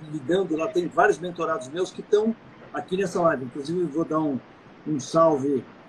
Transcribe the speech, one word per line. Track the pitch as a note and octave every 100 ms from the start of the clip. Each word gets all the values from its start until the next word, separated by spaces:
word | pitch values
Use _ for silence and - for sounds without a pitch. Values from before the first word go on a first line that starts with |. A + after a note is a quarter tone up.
| D#3
lidando, | D3+ B2+ F3+ F3+ D#3
lá | D#3+
tem | F3 F3
vários | F3 G3 F3
mentorados | F3+ E3+ D#3+ D#3+ B2+
meus | D#3+ F3+
que | -
tão | - G#3 A3 A3+ - - -
aqui | - - F#3
nessa | G3 F#3
live. | E3+ D3 B2+
Inclusive, | D3+ C#3 F3
eu | E3+
vou | C#3 D#3+
dar | D#3
um, | D#3 B2+ - - - - -
um | D3+
salve | - E3 E3 D3 C#3 C3+ - -